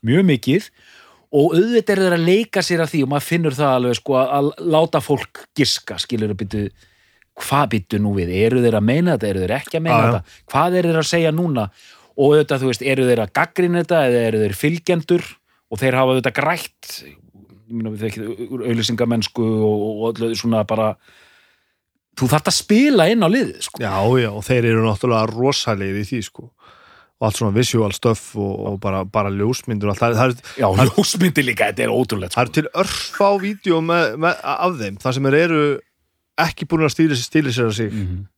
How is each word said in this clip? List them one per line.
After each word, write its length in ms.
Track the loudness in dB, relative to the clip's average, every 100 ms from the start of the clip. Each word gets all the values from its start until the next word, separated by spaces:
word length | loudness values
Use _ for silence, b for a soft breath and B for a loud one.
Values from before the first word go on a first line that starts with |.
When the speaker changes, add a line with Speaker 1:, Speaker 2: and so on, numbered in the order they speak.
Speaker 1:
mjög 200 | 2 4 4
mikið, 440 | 2 2 0 -2 b b b b b b
og 180 | 2 4
auðvitað 360 | 4 4 2 2
eru 120 | 2 2
þeir 80 | 2
að 80 | 2
leika 340 | 2 2 -4
sér 180 | -2 -2
að 80 | 0
því 140 | 0
og 60 | 0
maður 180 | -2 -2
finnur 220 | -2 -2
það 220 | 0 0 2
alveg, 200 | 0 -2
sko, 180 | 0
að, 160 | 0 2
að 220 | 0 -2 -2 0
láta 340 | 2 2 0
fólk 440 | -2 -4 -4 -16 -16 -2
giska, 440 | 0 0 -8 -10
skilur 320 | -6 -4 -4
að 40 | -4
býtu, 340 | -6 -4 -6 b b b b b b -14
hvað 320 | -2 0 2
býtu 300 | -2 -2 -2
nú 120 | 0 0
við, 160 | -2
eru 280 | 0 2 4
þeir 120 | 2 2
að 40 |
meina 340 | 2 2 2 0
þetta, 100 | -2
eru 100 | -2
þeir 160 | -2 -4
ekki 160 | -4 -4
að 40 |
meina 160 | 0 2
Speaker 2:
Já, 40 |
já. 80 | 2
Speaker 1:
þetta, 120 | 0 -6 b _
hvað 240 | 0 2 2
eru 100 | 2
þeir 100 | 0
að 120 | 0
segja 180 | 0 0
núna 380 | 0 -2 -2 -4 b b b b 2
og 160 | 4
auðvitað, 260 | 6 4 0
þú 80 | 0
veist, 140 | -2
eru 220 | -2 2
þeir 160 | 2 2
að 140 | 0
gagnrýna 500 | -2 -2 0 0 0
þetta 160 | 0 2 2
eða 180 | 2 2
eru 100 | 0
þeir 160 | 0 0
fylgjendur 680 | -2 -2 -2 -2 2 0 0 -16 _ _ _
og 60 | -4
þeir 140 | 0
hafa 180 | 2 2 2
auðvitað 180 | 0
grætt, 680 | -2 -2 -2 -6 _ -18 -18
ég 720 | -18 -20 _ _ -20 -20 _ -8
meina, 140 | -8
við 100 | -6
þekkið 480 | -6 -6 -10 -10 -10
úr 160 | -6 -2
auglýsingamennsku 800 | -2 -2 0 2 0 -2 -2 0
og, 240 | 2 2
og, 340 | 0 -2 -2
og 120 | -4 -2
öllu 180 | -4 -2
svona 300 | 0 0 2
bara, 300 | 0 0 -2 b b b b b b b b _ _ _ -4
þú 100 | 0
þarft 200 | 2 0
að 80 | -2
spila 480 | 2 2 4 4 4
inn 160 | 4
á 60 | 2
liðið, 320 | 2 -2 -6
sko. 180 | -14 -8
Speaker 2:
Já, 160 | -4 0 2 2
já, 100 | 0
og 100 | -4
þeir 220 | -2 0 2
eru 160 | 2
náttúrulega 460 | 2 0 0 0 0
rosalegir 680 | 0 -2 -2 -4 -4 -4 -6
í 60 | -6
því, 140 | -8
sko. 260 | -8 -14 -20 _ b b b b b _
Og 60 | -4
allt 80 | -2
svona 180 | 0 0
visual 360 | 0 0 -2
stuff 440 | 0 0 -2 -4 -6
og, 240 | -6 -4 -6
og 120 | -6
bara, 260 | -4 -4 -2
bara 240 | -2 -2
ljósmyndir 580 | -2 -2 -2 -6 -4 -4
og 80 | 0
allt. 40 |
Það, 160 | 0 2
það 140 | 2
er, 60 | 0 B B
Speaker 1:
Já, 100 | 2
Speaker 2:
það 160 | 4
er 80 | 4
Speaker 1:
ljósmyndir 540 | 4 0 2 2 2 -2
líka, 200 | 0 -2
þetta 140 | 0
er 100 | -2 0
ótrúlegt, 400 | -2 -4 -4 -2
Speaker 2:
það 80 |
eru 80 | 0
Speaker 1:
sko. 40 | 0
Speaker 2:
til 80 | -2 -2
örfá 540 | -2 -4 -10 0 2 2
vídeó 400 | -2 -6 0 0
með, 360 | 2 0 0 0
með, 240 | -2 -2
af 320 | -4 -2 -2 -2
þeim, 180 | -8 -6
þar 140 | -4
sem 100 | 0
þeir 140 | 2 2
eru 220 | 2 2 0 -2 -8 _ _ _ _ -2
ekki 280 | -2 -2 -4
búin 160 | 0 0
að 60 | 2
stíla, 200 | 2 2
stíla 360 | -2 0 0
sér 160 | 0 -2
að 80 | 0
sig. 160 | -4
Speaker 1:
Mhm. 280 | -4 -6 -6 -10